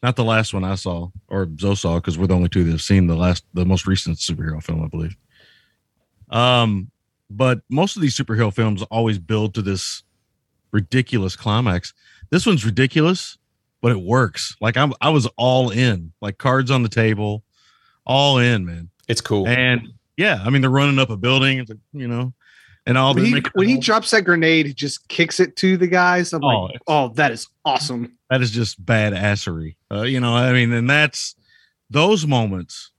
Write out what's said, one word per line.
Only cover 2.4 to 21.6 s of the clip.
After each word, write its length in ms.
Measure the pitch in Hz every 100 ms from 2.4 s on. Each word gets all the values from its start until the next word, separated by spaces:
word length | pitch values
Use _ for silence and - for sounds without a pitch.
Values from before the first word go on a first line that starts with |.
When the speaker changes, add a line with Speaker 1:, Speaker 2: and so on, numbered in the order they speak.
| 87
Speaker 1:
two 160 | 92
that 60 | 85
have 100 | 82
seen 240 | - 98 90
the 100 | 82
last, 280 | 90 87 _
the 100 | 87
most 220 | 90 92 -
recent 320 | 95 - 82
superhero 420 | - 82 80 78
film, 200 | - 80
I 60 | 80
believe. 280 | 78 80 95 _ _ _ _ _ _ _ _ _ _ _
Um, 600 | 110 123 123 113 101 92 _ _ _ _
but 300 | 101 127 123 _
most 280 | 135 190 -
of 60 |
these 140 | 151 117
superhero 360 | 135 113 113
films 300 | 98 113 101
always 340 | 107 110 113 104
build 360 | 82 110 107
to 80 | 98
this 400 | 98 95 - - _ _ _ _ _ _ _
ridiculous 640 | 107 95 127 123 117 95 -
climax. 560 | - 104 123 87 - _ _ _ -
This 160 | 165 233
one's 180 | 175
ridiculous, 760 | 110 98 131 160 156 180 - - _ _ _ _
but 120 | 117
it 80 | 110
works. 560 | 90 123 117 - - -
Like, 160 | 110 113
I'm, 160 | 143 127
I 100 | 143
was 160 | 156 117 -
all 340 | 127 127 123
in, 420 | 104 127 98 82 -
like, 180 | 104 98
cards 320 | 139 131 127
on 120 | 135
the 60 | 117
table, 540 | 117 113 104 107 104 - _ _ _ _ _ -
all 320 | 131 143 131
in, 260 | 123 117
man. 240 | 90 85 85 _ _
Speaker 2:
It's 120 | 117
cool. 260 | - 104 95
Speaker 1:
And 400 | 123 127 123 113 - _ -
yeah, 260 | 202 131
I 60 | 101
mean, 120 | 135
they're 80 | 135
running 280 | 131 143 135
up 120 | 127
a 60 | 107
building, 420 | 120 131 135
it's 120 | 131